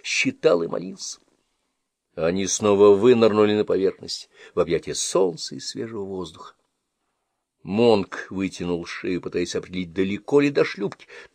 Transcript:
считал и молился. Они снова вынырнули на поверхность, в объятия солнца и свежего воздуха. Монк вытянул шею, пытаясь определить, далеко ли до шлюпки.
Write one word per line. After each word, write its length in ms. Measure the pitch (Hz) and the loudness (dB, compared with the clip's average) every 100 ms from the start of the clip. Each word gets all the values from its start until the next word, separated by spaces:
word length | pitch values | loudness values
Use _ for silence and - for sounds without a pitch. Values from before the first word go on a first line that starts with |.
считал 580 | - - 135 127 156 87 | -6 -2 -2 0 0 0
и 40 | 82 | 0
молился. 520 | - 87 190 - - _ _ _ _ _ _ _ _ _ - | -6 -8 -12 -16 -16 _ _ _ _ _ _ _ _ _ -4
Они 300 | 82 95 92 | -2 0 -2
снова 480 | - 107 101 104 | -2 2 6 8
вынырнули 640 | 98 120 120 110 104 107 107 | 8 6 6 4 4 2 2
на 80 | |
поверхность, 640 | 104 92 95 - - - - _ - | 0 0 0 -4 -12 -14 -14 _ -10
в 60 | - | -4
объятия 340 | 82 82 - | 0 -2 -4
солнца 640 | - - 175 185 165 - 135 | -8 -2 0 0 -2 -12 -12
и 40 | |
свежего 440 | - 113 113 113 | -12 -12 -10 -10
воздуха. 520 | 95 95 85 82 - _ _ _ _ _ _ _ _ _ _ _ | -10 -10 -10 -14 -20 _ _ _ _ _ _ _ _ _ _ _
Монк 640 | - 101 120 104 92 - - | -6 2 4 4 2 -10 -12
вытянул 560 | 95 95 - 87 87 85 | -6 -6 -6 -6 -6 -6
шею, 360 | - 98 90 | -10 -6 -6
пытаясь 340 | - 90 87 95 | -6 -6 -4 -6
определить, 380 | - 92 87 | -8 -10 -8
далеко 480 | 82 95 101 - 143 | -4 -2 -4 0 2
ли 80 | 143 | 2
до 160 | 143 156 | 0 -2
шлюпки. 420 | - 196 - - - - | -2 -8 -10 -20 -20 -20